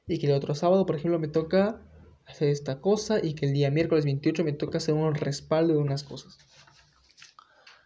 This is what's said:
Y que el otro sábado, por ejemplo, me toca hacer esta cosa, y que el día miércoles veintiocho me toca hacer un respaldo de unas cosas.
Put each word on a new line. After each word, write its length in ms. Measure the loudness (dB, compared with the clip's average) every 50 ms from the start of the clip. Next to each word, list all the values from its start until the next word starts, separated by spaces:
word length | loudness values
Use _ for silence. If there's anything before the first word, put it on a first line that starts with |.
| _
Y 120 | -6 -4 -2
que 100 | 0 2
el 40 |
otro 220 | 2 0 0 -2 -4
sábado, 320 | 0 2 4 4 4 2
por 100 | 0 -2
ejemplo, 220 | -2 -2 -2 -2 0
me 100 | -2 -2
toca 540 | -2 -2 -2 2 2 2 2 2 -2 -6 -14 -20 -20 -20 -20 -20 -20 _ _
hacer 240 | -20 -6 -2 0 0
esta 320 | 0 0 -2 -6 -6 -2
cosa, 380 | 0 0 0 0 0 -2 -2 0
y 120 | 0 -2 -4
que 120 | -2 -2
el 60 | 0
día 180 | 2 2 2 2
miércoles 360 | 2 2 2 2 2 2 2
veintiocho 380 | 2 -2 0 0 0 0 0 -2
me 80 | -2
toca 260 | -2 -4 -6 -4 -4 -4
hacer 160 | -2 0 0
un 200 | 2 2 0 0
respaldo 600 | -2 -2 -4 -6 -6 -2 0 2 2 4 4 2
de 60 | 2
unas 220 | 2 0 -2 -4 -6
cosas. 340 | -10 -14 -16 -16 -18 -20 _ _ _ _ -20 -20 -20 _ _ _ _ _ _ _ _ _ _ -20 -20 _ -20 _ _ _ _ _ -20 -20 _ _